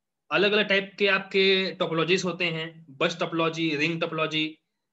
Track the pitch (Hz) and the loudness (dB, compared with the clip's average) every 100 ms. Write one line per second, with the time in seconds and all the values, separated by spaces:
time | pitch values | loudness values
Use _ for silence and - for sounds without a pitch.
0 | _ _ - 156 202 214 202 196 196 - | _ _ -4 0 2 2 2 0 -2 -2
1 | 202 190 190 196 190 190 190 - 165 160 | 2 2 0 2 4 4 0 -2 -2 0
2 | 160 185 185 170 175 160 165 - - 135 | 2 0 0 -4 -4 -4 -8 -12 -12 -2
3 | 180 - 165 165 165 160 165 147 156 165 | -2 -2 -4 0 0 0 -2 0 0 -2
4 | 165 160 156 156 156 - _ _ _ | -4 -2 -2 -2 -4 -6 _ _ _